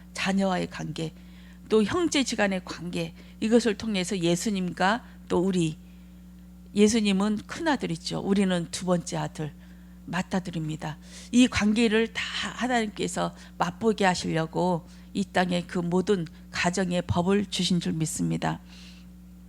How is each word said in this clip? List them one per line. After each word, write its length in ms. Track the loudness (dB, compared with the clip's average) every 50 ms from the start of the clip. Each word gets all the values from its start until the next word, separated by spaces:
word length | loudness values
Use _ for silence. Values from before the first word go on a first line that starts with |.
| -20 -16
자녀와의 560 | -10 -4 -2 0 2 2 2 2 0 0 -2 -4
관계, 460 | -6 -8 -8 -8 -6 -6 -6 -8 -8 -12 -20 -20 -20 -20 -20 -20 -20 -20 -4 2
또 120 | 4 4
형제지간의 840 | 4 4 2 0 0 2 2 2 0 0 0 0 0 0 0 -2 -6
관계, 480 | -8 -12 -10 -10 -6 -6 -6 -6 -6 -10 -16 -20 -20 -8 -4
이것을 380 | 0 4 4 6 6 4 0 0
통해서 400 | -4 -2 -2 -2 0 -2 -2 0
예수님과 840 | 2 2 2 2 0 -2 -2 0 -2 -4 0 0 2 2 2 0 -4 -12 -20 -20 -6 -2
또 100 | 0 2
우리, 400 | 2 2 2 2 2 0 -2 -6 -14 -20 -20 -20 -20 -20 -20 -20 -20 -20 -20 -20 -20 -20 -20 -20 -20 -6 4
예수님은 640 | 4 4 6 6 4 2 2 2 2 2 0 -2 -4 -6
큰아들이죠. 760 | -10 -10 -4 0 0 0 0 0 -4 -6 -6 -6 -6 -6 -4
우리는 480 | 0 2 2 4 4 2 2 0 -2 -4
두 140 | -8 -6 0
번째 320 | 0 0 0 0 -4 -4
아들, 380 | -4 -4 -4 -6 -6 -8 -8 -8 -14 -20 -20 -20 -20 -20 -20 -20 -18 -12
맏아들입니다. 920 | -6 -4 -4 -4 -2 -4 -4 -4 -4 -6 -6 -4 -4 -6 -6 -8 -10 -10 -10 -16 -18 -18 -18 -12 2
이 160 | 4 6 6 6
관계를 640 | 4 2 2 2 4 4 4 4 4 2 2 0
다 100 | -2 -6 -8 -6 -6 -6 -6 -6
하나님께서 840 | -4 -4 -2 0 0 0 0 -2 -4 -4 -4 -4 -2 -2 -2 -2 -4 -8 -18 -20 -4
맛보게 480 | -4 -2 -2 -2 0 2 2 2 4 4
하시려고 840 | 2 4 2 -2 0 0 0 0 0 0 0 2 2 2 0 -4 -8 -18 -20 -20 -8 -4
이 100 | -4 -4
땅에 380 | 0 0 0 2 2 0 -2
그 160 | -2 -2 -4 -2
모든 480 | 0 2 2 2 4 2 2 0 0 -6 -10 -16 -20 -10
가정의 520 | -6 -2 0 0 0 0 0 0 0 -2 0
법을 400 | 0 0 0 2 2 2 2 0
주신 340 | -2 -2 -2 0 2 2 2
줄 140 | 0 0 -2
믿습니다. 640 | -2 -2 -4 -2 -4 -2 -2 -2 -2 -2 -2 -4 -4 -8 -16 -20 -20 -20 -20 -20 -20 -20 -20 -20 -20 -20 -20 -20 -20 -20